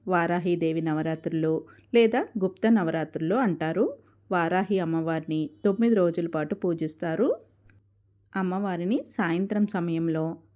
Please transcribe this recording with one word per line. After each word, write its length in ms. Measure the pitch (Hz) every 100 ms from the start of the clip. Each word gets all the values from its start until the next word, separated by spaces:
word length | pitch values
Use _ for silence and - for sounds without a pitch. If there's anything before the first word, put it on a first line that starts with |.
| - 180
వారాహీదేవి 680 | 170 175 175 170 165 160 160
నవరాత్రులు 640 | 156 156 160 165 160 156 160 - - _ 233
లేదా 240 | 226 240 - 220
గుప్త 300 | 185 - 220 226
నవరాత్రులు 600 | 165 165 156 160 160 226 233
అంటారు. 400 | 160 160 165 302 554 _ _ -
వారాహి 500 | 180 165 180 185 196 165
అమ్మవారిని 540 | 165 160 160 160 156 156 - 208
తొమ్మిది 320 | 190 233 214
రోజుల 260 | 175 170 170 160
పాటు 160 | 151 208 180
పూజిస్తారు. 680 | 165 156 - 170 160 262 622 - _ _ _ _ _ _ _ _
అమ్మవారిని 640 | 196 185 185 202 175 175 262 - -
సాయంత్రం 480 | 175 170 196 208 208
సమయంలో, 500 | 190 170 165 165 160 160 165 -